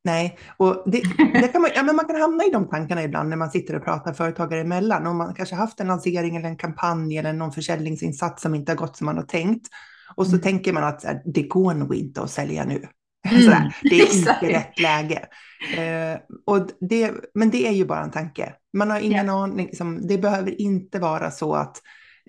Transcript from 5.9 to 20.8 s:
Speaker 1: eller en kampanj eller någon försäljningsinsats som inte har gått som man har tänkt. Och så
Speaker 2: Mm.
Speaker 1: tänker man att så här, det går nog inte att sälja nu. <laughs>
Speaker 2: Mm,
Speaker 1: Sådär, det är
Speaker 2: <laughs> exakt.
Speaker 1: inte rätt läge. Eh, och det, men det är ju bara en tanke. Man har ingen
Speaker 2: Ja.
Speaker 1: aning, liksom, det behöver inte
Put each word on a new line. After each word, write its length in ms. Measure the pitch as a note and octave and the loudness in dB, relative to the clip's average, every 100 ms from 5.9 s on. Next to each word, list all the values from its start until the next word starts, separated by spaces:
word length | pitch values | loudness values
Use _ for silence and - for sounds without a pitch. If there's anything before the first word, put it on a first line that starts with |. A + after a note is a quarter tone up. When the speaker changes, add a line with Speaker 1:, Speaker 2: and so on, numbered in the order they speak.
| F3+ F3+ F3 E3+ | -2 0 -2 -2
Speaker 1:
eller 120 | E3+ E3 | -4 -6
en 80 | D#3+ | -6
kampanj 600 | E3 D#3 F3 E3 D#3 D#3 | -8 -4 -2 -2 -4 -4
eller 160 | D3+ | -4
någon 180 | D#3+ D#3+ | -4 -6
försäljningsinsats 880 | D3+ D#3 D#3+ D#3 D#3 E3 C#3 E3+ - | -6 -6 -4 -4 -6 -6 -4 -6 -4
som 140 | E3 | -4
inte 160 | D3+ D3 | -4 -2
har 60 | D#3+ | -4
gått 200 | D#3+ - | -4 -6
som 80 | |
man 120 | D3+ D#3+ | -4 -4
har 60 | |
tänkt. 440 | C#3+ E3 F3+ A3+ - - - - - | -4 -2 0 -2 -6 -20 -20 -20 -14
Och 100 | - | -2
så 60 | F#3 | 2
Speaker 2:
Mm. 100 | F3 | 2
Speaker 1:
tänker 320 | F#3+ F#3+ F#3+ | 2 0 0
man 100 | D#3 | 0
att 180 | D3 C#3+ | -2 -4
så 60 | - | -8
här, 140 | C#3 | -6
det 160 | F3 D3 | -2 -2
går 320 | C#3+ F3+ F#3 | 0 2 2
nog 220 | D3+ C#3 | 0 -2
inte 260 | - C3+ - | -4 -4 -8
att 100 | C3+ | -8
sälja 340 | - C#3+ D#3 | -6 -6 -4
nu. 160 | C3 C#3 | -4 -6
<laughs> 460 | - _ _ _ F#3 | -8 _ _ _ 6
Speaker 2:
Mm, 100 | A#3+ | 10
Speaker 1:
Sådär, 340 | A#3 D#3+ D3 - | 10 8 4 0
det 180 | - F3 | 4 8
är 40 | |
Speaker 2:
<laughs> 160 | G3+ G3+ | 8 6
exakt. 240 | E3+ - | 4 2
Speaker 1:
inte 120 | E3+ | 2
rätt 240 | E3 - - | 0 -2 -2
läge. 480 | E3 D3+ D#3 D#3 - - - - - E3 | 0 0 -2 -6 -8 -20 -20 -14 -8 -6
Eh, 420 | E3 E3 D#3+ D#3+ - - | -4 -4 -6 -8 -14 -8
och 240 | - G3+ F#3 - F#3 | 0 2 0 -6 -2
det, 220 | A3+ A3 - - | 0 0 -4 -6
men 160 | G#3 A3 | 2 2
det 180 | B3 A#3 | 4 2
är 40 | |
ju 140 | G3+ | 2
bara 180 | D#3 D#3 | 0 -2
en 80 | D#3 | -4
tanke. 420 | D#3 D#3+ - - - - | -6 -8 -8 -10 -12 -8
Man 160 | G3 G#3 | -2 0
har 80 | G#3 | 0
ingen 260 | G#3+ G3+ G3 | 0 0 0
Speaker 2:
Ja. 160 | F#3+ | 0
Speaker 1:
aning, 220 | G3 F#3+ F3+ | -2 -4 -6
liksom, 400 | - E3+ E3 F3+ | -6 -8 -6 -2
det 100 | G3 | 0
behöver 440 | G3+ G3 F#3+ - | 0 0 -4 -4
inte 380 | G3+ F#3+ | -2 -2